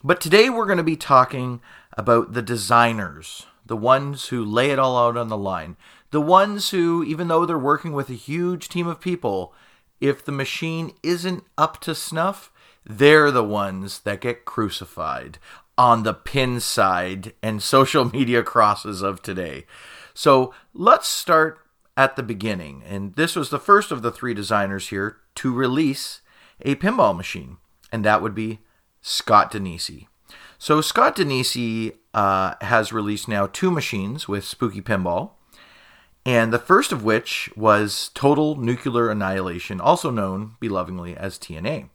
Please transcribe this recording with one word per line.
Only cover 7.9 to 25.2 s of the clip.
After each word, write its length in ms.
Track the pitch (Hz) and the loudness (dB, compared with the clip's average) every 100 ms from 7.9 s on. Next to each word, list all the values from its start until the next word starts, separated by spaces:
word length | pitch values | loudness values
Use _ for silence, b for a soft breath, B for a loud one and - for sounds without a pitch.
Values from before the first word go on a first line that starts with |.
with 160 | 147 135 | -6 -6
a 40 | |
huge 560 | 120 - 160 180 175 - | -10 -8 -4 -2 -4 -6
team 180 | 175 170 | -6 -4
of 120 | 165 | -6
people, 540 | 180 175 117 95 90 b b b b _ | -6 -4 -2 -4 -6 b b b b _
if 240 | 139 139 - | -2 -2 -6
the 60 | |
machine 640 | 139 135 - 165 165 160 - | -6 -6 -6 -6 -6 -8 -8
isn't 400 | 156 175 175 180 _ - | -4 -2 -2 -6 _ -2
up 240 | 156 - | -2 -2
to 120 | - | -8
snuff, 580 | 156 - 160 180 202 - b b b | -8 -6 -4 -4 -4 -18 b b b
they're 460 | - 107 147 156 147 | -18 6 8 8 6
the 140 | 127 | 2
ones 560 | 107 104 98 95 98 - | 0 -2 -4 -6 -10 -8
that 200 | - 101 | -8 -6
get 260 | 123 120 - | -6 -8 -8
crucified 920 | - 107 - 95 - 78 65 65 - B B _ - | -4 -4 -4 -12 -10 -8 -8 -10 -20 B B _ 4
on 240 | 123 117 | 6 6
the 120 | 107 - | 2 -6
pin 440 | - 139 127 123 | -4 -2 -2 -2
side 720 | - - 98 90 92 95 101 _ | -4 2 2 2 -2 -8 -12 _
and 180 | 110 107 | -6 -4
social 420 | - 135 135 151 120 | 2 4 4 2 0
<laughs> 60 | |
media 300 | 139 123 120 | 0 2 2
crosses 600 | - 120 107 101 - 95 | 2 4 4 2 -6 -6
of 180 | 98 92 | -6 -6
today. 460 | - 92 87 67 - B B B B - | -10 -8 -8 -10 -16 B B B B -2
So 400 | 151 131 127 B B | 4 4 4 B B
let's 340 | - 196 - - | 0 4 4 2
start 520 | - - 160 156 156 _ _ _ - | -6 2 2 2 -4 _ _ _ 0
at 200 | 135 - | 0 0
the 60 | |
beginning. 600 | 113 104 110 95 78 69 - | -10 -6 -4 -6 -8 -18 -12
And 300 | 98 98 110 | -10 -8 -2
this 220 | 160 180 | -2 -2
was 120 | 135 | -4
the 80 | 143 | -4
first 320 | - 202 - | 6 6 6
of 120 | 139 | -4
the 100 | 113 | -4
three 220 | - 123 | -4 -6
designers 560 | 104 98 104 98 98 - | -6 -2 0 0 -4 -6
here 260 | 101 101 - | -6 -6 -8